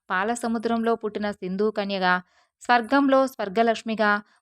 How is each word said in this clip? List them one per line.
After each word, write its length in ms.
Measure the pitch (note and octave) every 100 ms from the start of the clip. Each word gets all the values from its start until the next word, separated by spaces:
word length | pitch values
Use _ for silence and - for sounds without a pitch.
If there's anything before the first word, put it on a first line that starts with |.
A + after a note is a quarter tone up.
| -
పాలసముద్రంలో 840 | F#3+ G#3 A#3+ A#3 A3+ A3+ A#3 A3+
పుట్టిన 360 | A#3 G#3+ G#3+ G#3
సింధు 420 | G3+ F3+ F#3+ G#3+ G#3+
కన్యగా, 460 | G3 G3 F#3 F3+ - _ _ _
స్వర్గంలో 680 | - A#3+ A3 C#4 C#4 C4+ C4
స్వర్గలక్ష్మిగా, 960 | - G3+ F#3+ A#3 A3 A3+ G#3+ G#3+ G#3 - _